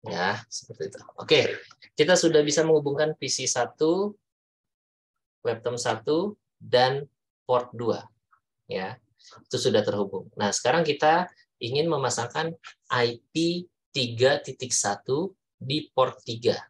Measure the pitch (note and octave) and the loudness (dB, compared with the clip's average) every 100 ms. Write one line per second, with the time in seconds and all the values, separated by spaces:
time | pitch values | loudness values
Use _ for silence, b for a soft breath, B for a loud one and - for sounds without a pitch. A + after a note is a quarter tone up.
0 | - F2+ F2+ A2 - - - - - - | -8 -4 -4 -4 -8 -16 -16 -12 -12 -12
1 | - - - D3+ - - - - B - | -20 -16 4 4 4 -4 -14 -20 B 0
2 | D3+ F3+ E3 D#3 D3 D#3 D#3+ D#3 C#3+ C#3+ | 4 6 6 4 4 2 4 4 2 0
3 | D3+ D#3 C3+ - B2+ B2+ A#2+ - D#3 F3+ | -2 -2 -6 -4 -2 -2 -4 0 0 2
4 | G#3 - _ _ _ _ _ _ _ _ | -2 -6 _ _ _ _ _ _ _ _
5 | _ _ _ _ A#2+ A2+ A#2+ A#2+ B2 A2 | _ _ _ _ -6 -4 -6 -4 -4 -4
6 | - D#3 G#3 - _ _ A2 B2 B2+ C#3 | -2 0 -2 -6 _ _ 0 2 4 0
7 | D3 _ _ _ - B2 - A2 A#2 G#2 | -8 _ _ _ 0 0 0 -4 -2 -2
8 | - _ _ _ _ _ _ G2 F#2 A#2 | -6 _ _ _ _ _ _ -8 -8 -10
9 | _ _ B B _ A#2 B2+ G#2+ G#2 G2+ | _ _ B B _ -2 2 2 2 -2
10 | G2 F#2+ - - G#2 - A#2+ E3 D#3 C#3+ | -4 -6 -12 -4 -2 0 0 2 0 2
11 | D3+ E3 F3+ b _ _ A#2 C3+ E3 D3 | 2 2 0 b _ _ -4 -2 0 0
12 | B2+ A#2+ A#2+ D3+ E3 - B - _ B2+ | -2 -2 -4 -4 -6 -8 B -20 _ 0
13 | A#2 A#2 _ D#3+ E3 F3 F3+ _ _ C#3 | 0 -2 _ -2 -2 -2 -8 _ _ -6
14 | A#2+ A2+ B2+ C#3+ - - B2 - G#2 G2+ | -4 2 2 2 -4 -12 -4 -2 -2 -4
15 | - C#3 F#3+ _ _ _ B2 D3+ - - | -4 -4 -4 _ _ _ -6 -6 -4 0
16 | B2+ - - A2+ A#2+ F2+ - | 0 0 -12 -2 0 -2 -6